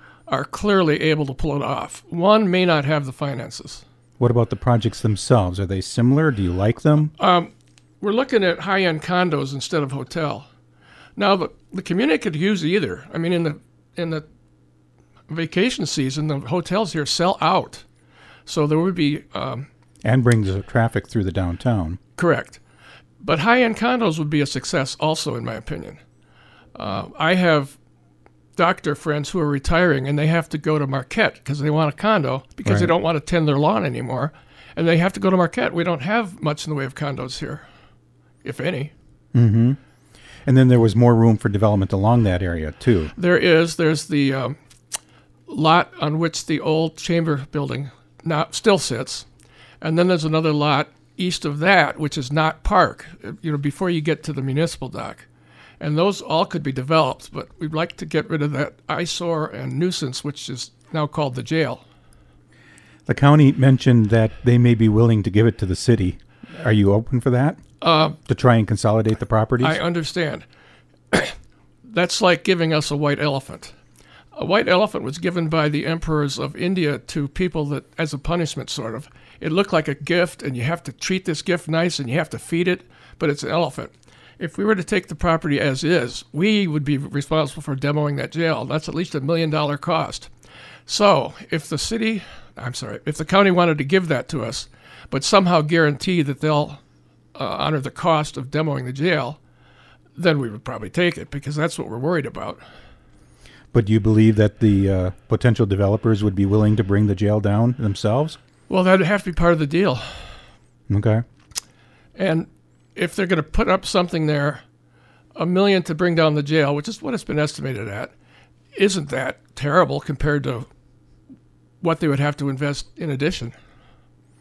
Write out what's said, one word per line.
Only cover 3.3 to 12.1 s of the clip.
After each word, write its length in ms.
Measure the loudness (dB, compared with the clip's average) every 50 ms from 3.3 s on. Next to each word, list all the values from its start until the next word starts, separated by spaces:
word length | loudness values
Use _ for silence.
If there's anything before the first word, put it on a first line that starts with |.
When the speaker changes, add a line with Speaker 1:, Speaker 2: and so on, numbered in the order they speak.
| -6 -8 -10 -10 -14 -16 -16 -16 -18 -20 -20 _ _ _ _ _ _ 0
Speaker 2:
What 120 | 2 4
about 200 | 4 4 2 2
the 60 | -2
projects 460 | -2 0 2 2 2 2 -2 -4 -2
themselves? 560 | -2 -2 -2 0 2 4 4 4 4 2 -2 -4
Are 60 | -4
they 140 | -2 -2 -4
similar? 500 | -4 -4 -2 2 2 4 4 4 2 2
Do 120 | 0 0
you 100 | -2 -2
like 300 | 0 2 0 0 0 2
them? 300 | 2 4 4 4 2 0 -2 0
Speaker 1:
Um, 320 | 2 4 4 2 2 -2 -14 _ _ _ _ _ _ _ _ -6
we're 120 | -4 -2
looking 320 | 0 0 0 2 2 2 2
at 160 | 2 0 -2
high-end 420 | -2 -2 0 2 2 0 0 -2
condos 500 | -4 -2 0 0 2 0 0 -2 -4 -4
instead 300 | -6 -8 -8 -4 -2 -2
of 100 | -2 -2
hotel. 540 | -6 -8 -10 -8 -6 -4 -4 -4 -4 -6 -10 _ _ _ _ _ _ _ _ -20 -20 -20 -20 -18 -6
Now, 200 | -2 0 2 2
the, 140 | 2 0 -6 -8 _ _ -12
the 100 | -12 -12
community 360 | -6 -2 0 0 2 2